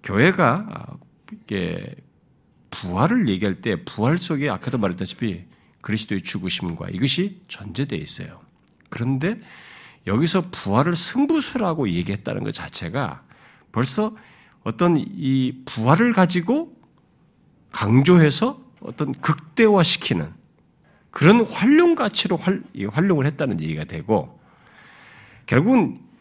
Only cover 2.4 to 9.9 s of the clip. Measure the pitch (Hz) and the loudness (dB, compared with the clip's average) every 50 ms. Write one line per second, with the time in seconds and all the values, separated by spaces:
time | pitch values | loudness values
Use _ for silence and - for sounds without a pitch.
2.4 | _ _ _ _ _ _ - - - 92 90 95 123 170 233 254 208 120 95 92 | _ _ _ _ _ _ -16 -12 -10 -6 -2 0 0 2 2 0 0 0 0 0
3.4 | 101 101 92 - - 117 101 80 82 - - - 104 127 156 175 180 - 165 139 | -2 -4 -4 -4 -4 -4 -4 -4 -6 -10 -6 -2 0 0 0 0 -2 -4 -4 -4
4.4 | 143 147 104 92 - - 131 123 104 95 90 90 95 87 - - 123 110 92 85 | -2 -4 -4 -4 -6 -6 -4 -2 -2 -2 -2 -4 -8 -10 -8 -6 -6 -6 -6 -8
5.4 | 87 - _ _ _ _ _ _ - - 208 214 - - 104 95 87 - - 104 | -12 -18 _ _ _ _ _ _ -8 -6 -4 -4 -4 -4 -6 -6 -6 -6 -10 -8
6.4 | 92 92 - - - 87 82 - 85 90 92 90 117 139 - - 185 202 196 - | -6 -6 -6 -6 -6 -8 -8 -8 -10 -10 -6 -4 -2 -2 0 -2 -2 -4 -6 -12
7.4 | _ _ - - 104 101 - 123 139 - - 82 76 - - - 90 80 - - | _ _ -18 -16 -14 -12 -6 -6 -6 -6 -6 -8 -8 -10 -12 -14 -14 -16 -16 -20
8.4 | - _ _ _ _ - _ _ _ _ - 110 117 123 135 131 147 180 226 226 | -20 _ _ _ _ -20 _ _ _ _ -10 -6 -4 -2 -2 -2 -2 -4 -4 -6
9.4 | - - - - - - - - - - | -10 -20 -20 -20 -20 -20 -20 -20 -20 -20